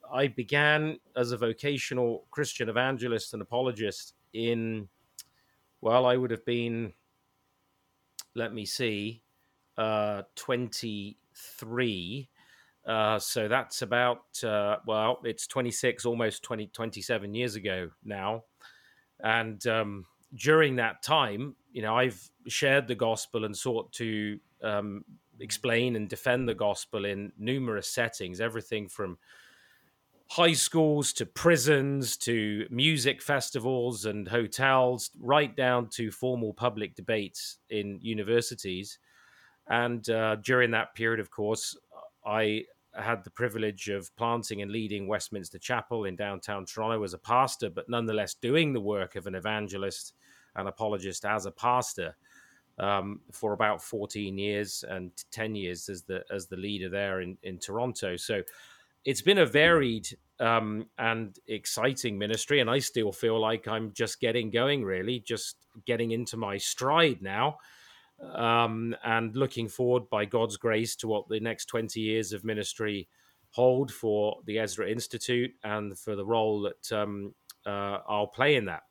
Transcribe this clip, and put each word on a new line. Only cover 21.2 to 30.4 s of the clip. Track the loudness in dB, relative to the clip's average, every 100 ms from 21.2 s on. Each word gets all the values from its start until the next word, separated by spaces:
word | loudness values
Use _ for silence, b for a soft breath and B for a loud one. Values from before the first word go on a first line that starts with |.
| 2 -2 -6 -10 _
you | -6
know, | 0 2
I've | 2 0 -18 _ -8
shared | 0 4 4 2
the | 0
gospel | 2 0 -2 -4
and | -4 -2
sought | -2 -2 -4
to, | -6 -4 -2 -2 -6 _ _
um, | -2 0 -2 -8 -12 -20 _ _
explain | -8 -4 2 2 2 0
and | -4
defend | -4 0 0 0
the |
gospel | 0 0 0 -4 -4 -4
in | -4 -8 -6
numerous | -2 -2 -2 -4 -4
settings, | -2 -2 -2 -8 -4
everything | -4 -4 -6 -6 -6
from | -8 -8 -8 b b b b b b b b _ _ _
high | 4